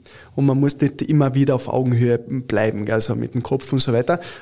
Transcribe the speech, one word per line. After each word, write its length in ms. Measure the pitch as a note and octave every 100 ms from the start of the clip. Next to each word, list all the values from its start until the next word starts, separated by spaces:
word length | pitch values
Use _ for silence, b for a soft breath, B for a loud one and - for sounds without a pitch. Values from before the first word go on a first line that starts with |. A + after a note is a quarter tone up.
| B B B
und 120 | - C#3
man 140 | C3+
muss 180 | C#3+ -
nicht 220 | C#3+ -
immer 320 | B2+ D3+ C#3
wieder 200 | C3+ C#3
auf 140 | B2+ -
Augenhöhe 500 | B2+ B2+ A#2+ B2 A#2
bleiben, 640 | - C3 B2+ G#2 A2 G#2
gell, 100 | G#2
also 200 | A2+ -
mit 200 | A#2 A#2
dem 80 | B2+
Kopf 300 | - C3+ -
und 60 | C3+
so 140 | B2+
weiter. 280 | A#2 B2 F3 B B